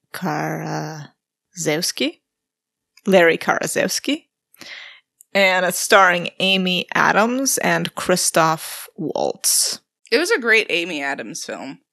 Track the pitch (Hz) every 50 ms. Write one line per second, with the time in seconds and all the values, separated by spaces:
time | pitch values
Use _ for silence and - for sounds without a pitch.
0 | _ _ - - 185 160 151 156 156 156 160 160 160 156 156 156 156 151 156 151
1 | 147 - _ _ _ _ _ _ _ _ _ 175 160 160 151 160 180 - - -
2 | 247 302 - _ _ _ _ _ _ _ _ _ _ _ _ _ _ _ _ _
3 | _ 196 190 185 170 165 165 - - - 170 - - 165 - - - 190 - -
4 | - 262 285 330 - _ _ _ _ _ _ _ - - - - - - - -
5 | _ _ _ _ - _ - 202 196 185 185 185 180 180 180 - - - 226 196
6 | 190 180 175 175 170 - - - 190 190 190 190 185 185 180 175 - - - 165
7 | - - 170 190 214 240 247 262 277 254 - - - 175 170 165 170 180 - -
8 | - - 180 180 - - - 170 160 160 160 160 - - - - - - _ -
9 | 160 139 - - 73 65 - - - - - - - - - - _ _ _ _
10 | _ - 226 285 339 403 466 294 226 233 220 220 - - 156 170 170 185 165 143
11 | 139 139 139 143 120 104 165 - - - 107 82 107 135 165 - _ _